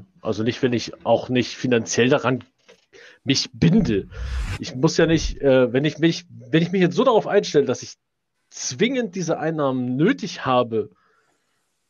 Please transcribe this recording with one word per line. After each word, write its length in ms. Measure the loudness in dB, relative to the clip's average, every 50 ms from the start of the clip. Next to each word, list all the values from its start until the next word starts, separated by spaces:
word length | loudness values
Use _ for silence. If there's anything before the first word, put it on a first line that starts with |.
| -10 _ _ _
Also 220 | -6 -6 -4 -2 -2
nicht, 180 | -2 -2 0
wenn 120 | -2 0 0
ich 320 | -2 -4 -6 -12 -8 0
auch 240 | 2 2 2 2 0
nicht 260 | 0 0 0 -2 -4
finanziell 540 | -6 -2 0 0 0 0 0 0 2 2 4
daran 340 | 4 2 2 0 -2 -2 -6 _ _ _ _ _ -20 _ _ _ _ -20 -20 -20 -20 _ _
mich 260 | -2 -2 -2 -2 -4 -2
binde. 560 | 0 2 4 4 4 2 2 0 -2 -2 -4 -10 -12 -10 -8 -6 -6 -6 -6 -6 -8
Ich 160 | -10 -10 -4
muss 220 | -2 0 0 2 2
ja 80 | 2
nicht, 340 | 4 2 2 0 -2 -4 0
äh, 320 | 2 4 4 6 4 4
wenn 140 | 2 0 0
ich 140 | 0 -2 0
mich, 260 | 0 0 0 -2 -8 _
wenn 320 | -20 -20 -8 0 0 2
ich 120 | 2 2 2
mich 80 | 2
jetzt 140 | 2 2 2 2
so 80 | 2
darauf 200 | 4 4 4 2
einstelle, 400 | 2 2 0 0 2 2 2 2
dass 160 | 2 -2 -4
ich 120 | -6 -12 -18 _ _ _ _ _ _ _ _ _ _ _
zwingend 680 | _ -10 -10 -10 -2 -2 -2 0 0 -2 -4 -4 -6
diese 240 | -6 -4 -4 -4 -4
Einnahmen 560 | -4 -4 -4 -2 -2 -2 -2 -2 -4 -4 -2
nötig 500 | 0 2 0 0 0 -4 -10 -10 -8 -4
habe 440 | 0 0 0 0 0 -2 -4 -6 -6 -10 _ _ _ _ _ _ _ _ _ _ _ _ _ _ _ _ _ _ _